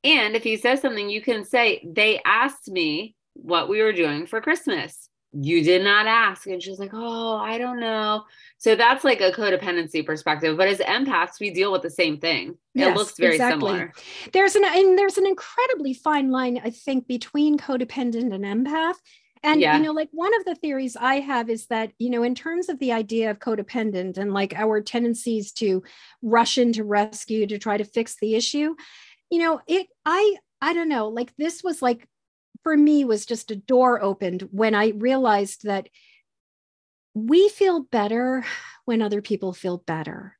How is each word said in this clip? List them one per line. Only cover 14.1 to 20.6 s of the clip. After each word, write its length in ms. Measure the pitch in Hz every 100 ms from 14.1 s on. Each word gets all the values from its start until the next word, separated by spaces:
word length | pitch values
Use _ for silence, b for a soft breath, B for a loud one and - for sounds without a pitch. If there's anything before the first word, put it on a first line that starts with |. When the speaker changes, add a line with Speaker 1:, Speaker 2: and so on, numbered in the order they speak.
| B B
Speaker 2:
There's 240 | 370 392
an, 80 | 403
and 320 | 392 339 381 370
there's 200 | 392 403
an 100 | 392
incredibly 680 | 381 - - 508 427 277
fine 380 | 262 311 294 269
line, 300 | 254 254 240
I 60 | 220
think, 380 | 233 - 262 -
between 500 | 247 - 294 302 294
codependent 760 | - 254 240 - 247 226 247
and 120 | 190
empath. 500 | 196 214 269 311 330 359 b b b b
And, 140 | 302 311
Speaker 1:
Yeah. 140 | 302
Speaker 2:
you 80 | 302
know, 80 | 311
like, 160 | 311 311
one 220 | 311 370
of 100 | 453
the 100 | 370
theories 400 | 339